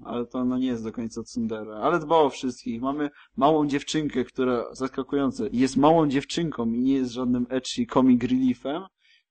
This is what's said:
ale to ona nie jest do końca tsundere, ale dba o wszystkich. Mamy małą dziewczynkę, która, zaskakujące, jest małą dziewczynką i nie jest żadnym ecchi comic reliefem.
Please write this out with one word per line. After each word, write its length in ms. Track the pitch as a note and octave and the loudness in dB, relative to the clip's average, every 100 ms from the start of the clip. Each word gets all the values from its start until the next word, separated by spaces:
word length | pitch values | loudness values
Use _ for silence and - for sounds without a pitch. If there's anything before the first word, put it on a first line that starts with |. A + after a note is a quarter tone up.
ale 220 | - A#2+ A#2+ | -8 -6 -6
to 120 | B2+ | -4
ona 200 | B2+ B2+ | -2 0
nie 80 | C3 | -2
jest 180 | A#2 | -4
do 80 | A2 | -6
końca 300 | A2+ A2+ A#2 | -6 -8 -8
tsundere, 520 | A2 B2 A2+ A2 G#2+ G#2+ | -8 -6 -4 -4 -8 -4
ale 220 | C#3 E3+ | 0 0
dba 160 | D3+ E3 | 4 4
o 140 | C#3 | 4
wszystkich. 520 | - C3 - B2 A2+ | 0 -6 -6 -8 -6
Mamy 280 | C3+ D3 D3 - - - | -4 -4 -6 -8 -14 0
małą 300 | C#3+ D#3 D3 | 4 4 2
dziewczynkę, 580 | C#3 - D#3 D3 B2+ | -2 -2 -2 -2 -2
która, 400 | B2 - B2+ A#2+ - | -4 -2 0 0 -4
zaskakujące, 760 | - C3 - B2+ C#3+ C3+ - G#2+ | -6 -6 -6 -4 0 0 -2 -2
jest 240 | A#2 C3 C#3+ | 0 2 4
małą 320 | D3 E3 D3+ | 6 6 4
dziewczynką 580 | C3+ - - E3 - A2+ | 0 -2 -4 -4 -2 -2
i 80 | A#2 | 0
nie 140 | C3 | 0
jest 180 | C3+ B2 | 0 -2
żadnym 340 | A#2 B2 B2 B2 | -4 -2 0 -2
ecchi 360 | B2+ - - A2+ | -4 -4 -4 0
comic 360 | C3+ B2+ B2 | 4 6 4
reliefem. 580 | B2 B2+ C3 B2 C3 D#3+ F#3+ _ _ _ _ | 2 0 0 0 -4 -8 -10 _ _ _ _